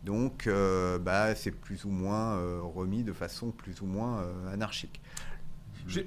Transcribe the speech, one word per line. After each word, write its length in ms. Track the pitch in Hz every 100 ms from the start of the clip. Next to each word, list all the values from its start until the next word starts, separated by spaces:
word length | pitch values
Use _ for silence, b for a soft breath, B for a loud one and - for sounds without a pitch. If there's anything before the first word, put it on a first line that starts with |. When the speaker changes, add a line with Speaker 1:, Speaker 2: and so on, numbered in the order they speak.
Speaker 1:
Donc, 440 | 90 107 131 - -
euh, 500 | 98 98 95 90 90
bah, 360 | 87 95 110 107
c'est 160 | -
plus 340 | 85 - 95 101
ou 40 |
moins, 460 | 95 92 107 110 101
euh, 220 | 87 87
remis 400 | 87 85 92 107
de 100 | 117
façon 380 | 87 87 - 117
plus 300 | 113 - 90
ou 40 | 98
moins, 340 | 95 117 117
euh, 320 | 90 90 92
anarchique. 480 | 101 107 - - - B B B B B - - - -
Speaker 2:
Je, 120 | 185